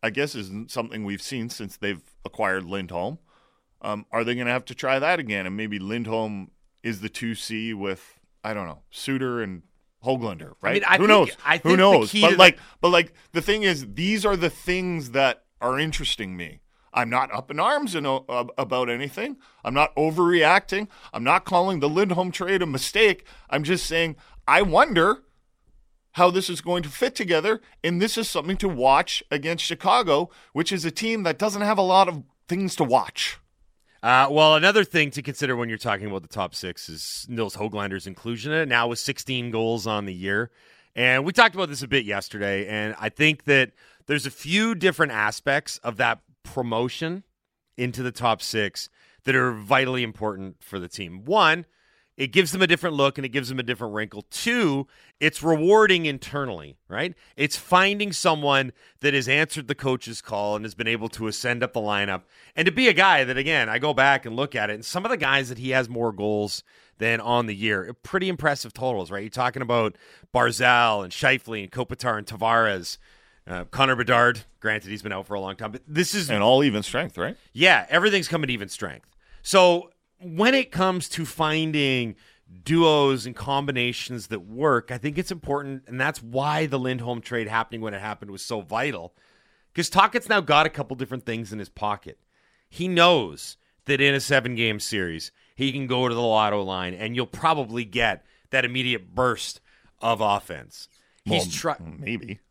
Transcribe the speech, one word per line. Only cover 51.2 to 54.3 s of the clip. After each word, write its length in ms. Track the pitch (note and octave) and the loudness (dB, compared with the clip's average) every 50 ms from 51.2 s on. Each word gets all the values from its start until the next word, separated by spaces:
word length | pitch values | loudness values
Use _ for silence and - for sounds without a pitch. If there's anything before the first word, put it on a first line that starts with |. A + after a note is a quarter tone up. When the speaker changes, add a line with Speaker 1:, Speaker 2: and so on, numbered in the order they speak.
| G2+ | -6
Speaker 2:
One, 400 | C3 F#3 A3 F#3+ D#3 D#3 E3+ E3+ _ _ _ _ _ _ _ _ _ _ | 0 2 4 4 4 4 2 -4 _ _ _ _ _ _ _ _ _ _
it 160 | - C3+ C3 | -8 -8 0
gives 200 | G#2+ F3 F#3+ D3+ | 2 2 2 4
them 120 | - F#3 F#3+ | 2 0 2
a 40 | F3 | 4
different 280 | E3+ D3 - F3+ D#3 | 2 2 0 -4 0
look 240 | C#3+ C#3 C#3 C3+ - | 2 2 2 2 -2
and 60 | C3+ | -10
it 40 | C3 | -4
gives 200 | A2+ C#3 C3 A#2 | -4 -4 -4 -4
them 100 | C3 C3 | -6 -8
a 40 | B2 | -4
different 300 | A#2 B2 - B2+ A2 G#2 | -6 -6 -6 -6 -8 -6
wrinkle. 300 | G#2+ G#2+ G#2 - G#2 G#2 _ | -6 -6 -6 -10 -16 -16 _